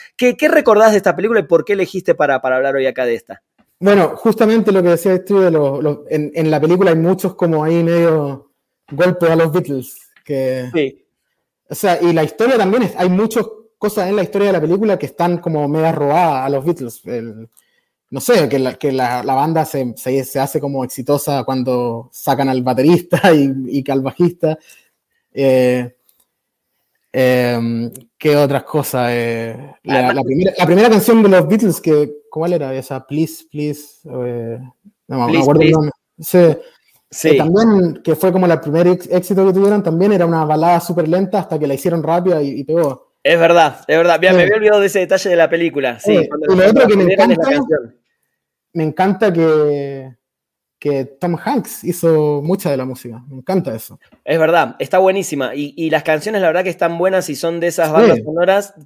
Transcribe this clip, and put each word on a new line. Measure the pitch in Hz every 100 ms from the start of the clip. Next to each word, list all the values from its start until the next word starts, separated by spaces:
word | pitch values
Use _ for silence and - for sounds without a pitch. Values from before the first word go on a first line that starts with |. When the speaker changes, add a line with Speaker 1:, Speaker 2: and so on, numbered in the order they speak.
| - -
Speaker 1:
¿Qué, | 247
qué | 247 302
recordás | 311 - 208 220
de | 208
esta | 196
película | 156 202 226
y |
por | 160 165 139
qué |
elegiste | 202 185 190 180
para, | 160 147 131
para | 131 127
hablar | 139 135
hoy | 131
acá | 127
de | 123 113
esta? | - 95 _ _ _ -
Speaker 2:
Bueno, | 190 202 160 -
justamente | 226 - 220 226 208
lo | 196
que | 175
decías | 170 196 185 185
tú | 202
de | 185
los, | 160 143 139
los, | 151 143 -
en, | 156 151
en | 165 156
la | 156
película | 156 180 196
hay | 160
muchos | 165 185 190
como | - 175 156
ahí | 151 170
medio | 165 170 170 160 143 135 _ _ _ _ -
golpes | 143 180 180 165
a | 165
los | 165
Beatles, | 170 - 135 123 - - _
que | - 139 131 131 127
Speaker 1:
Sí. | 160 135 - _ _ _ _ _ _ -
Speaker 2:
o |
sea, | - 202 170
y | 175
la | 165
historia | 151 - 233 254
también | 190 233
es, | 214 -
hay | 180
muchas | 180 214 226 208 - _ -
cosas | 214 214 180
en | 208
la |
historia | 175 202 202
de |
la | 175
película | 156 190 214 196
que |
están | 214 - 170 175
como | 170 156 143
medio | 156 160
robadas | 160 143 156 175 135 135
a |
los | 139
Beatles. | 143 170 123 -
El, | - 120 113 110 113 _ _ _ _ _ _
no | 139
sé, | - 233 147
que | 139
la, | 127
que | 123 147
la, | 131 123 123
la | 127
banda | 135 151 165 151
se, | 139 127
se, | 113 - 135
se | 131 143
hace | 135 151
como | 135 139
exitosa | 127 - 120 147 - 143
cuando | 123 131 127 123 120 117 120
sacan | - - 127 135
al | 131
baterista | 127 127 139 175 - 170
<laughs> | 196
y, | 160 139 135 127
y | 135
que | 131
al | 135
bajista. | 135 - 175 175 160 156 _ - _ _ _ _ _
Eh, | - 135 131 127 127 123 _ _ _ _ _ _ _ _ _ _ _ _
em, | - 127 127 123 120 117 117 117 - - _
¿qué | 151 147
otras | 143 139
cosas? | - 156 139 131 120
Eh, | 120 117 117 113 117 143 -
la, | -
Speaker 1:
Además | 135 127 131
Speaker 2:
la |
primera, | 123 135 185 -
la | 160
primera | 175 233
canción | 214 - 226
de | 208
los | 185 151
Beatles, | 214 214 156
que, | - 151 147 147 _
¿cuál | 156 170
era | 175 139
esa? | 131 127 131 -
Please, | 143 160 - -
Please, | 147 147 147 - _
eh, | 156 127 123 120 117 117 131 _ - _ -
no, | 131
no | 123
me |
Speaker 1:
Please, | 160
Speaker 2:
acuerdo | 175 160
el | 151
Speaker 1:
Please. |
Speaker 2:
nombre. | 156 151 - _ -
Sí. | 160 180 170 151 - _ _ _ _
Speaker 1:
Sí. | - 156
Speaker 2:
Que | 143
también, | 151 190 226 208 175 -
que | - 156
fue | 190
como | 180 180
el | 160
primer | 151 156 175
ex-, | 180 -
éxito | 180 180 190 190
que |
tuvieron, | 185 196 208
también | 202 165 196
era | 196 170
una | 165
balada | 156 156 170 170
súper | - 170 156
lenta | 180 190 202
hasta | 170 160
que | 147
la |
hicieron | 135 180 170
rápida | 139 170 180 165
y, | 143 123
y |
pegó. | 135 160 151 127 _ _
Speaker 1:
Es | 139 170
verdad, | 170 170 156 127 -
es | 156
verdad. | 170 165
Mira, | 180
Speaker 2:
Sí. | 185
Speaker 1:
me |
había | 175 220
olvidado | 214 208
de | 196
ese | 196
detalle | 180 190 196
de | 175
la | 160
película. | 170 170 143 131 120
Sí, | 208 202
Speaker 2:
Sí. | 147
Speaker 1:
cuando | 147 156
Speaker 2:
Y | 185
lo |
Speaker 1:
la | 190
Speaker 2:
otro | 262 240
que | 202
me |
Speaker 1:
liberan | 180 190 190
es | 165
la |
Speaker 2:
encanta, | 165 -
Speaker 1:
canción. | 269 151 117 _ _ _ _ _ _ _ _
Speaker 2:
me | 170
encanta | 156 151 185 202 214
que, | 170 165 156 151 143 139 139 131 127 _ _ _ _ _ _
que | 147 139
Tom | 135 - 180 165
Hanks | - 269 - -
hizo | 175 175 170 160 151 147
mucha | 151 190 165
de | 135
la |
música. | 131 127 123 113 123
Me | 131
encanta | - 190 143
eso. | 113 - 147 _ _
Speaker 1:
Es | - 165
verdad, | 160 170 135 -
está | 143 185
buenísima. | 190 190 185 143 127
Y, | 135 147 -
y | 160
las | 151
canciones, | 151 156 175 220
la | 180
verdad | 165
que | 185
están | 165 170 165
buenas | 185 190 -
y | 139
son | 170 170
de | 170
esas | 160 160
Speaker 2:
Sí. |
Speaker 1:
bandas | 156 226 127
sonoras | 117 160 180 196 202 -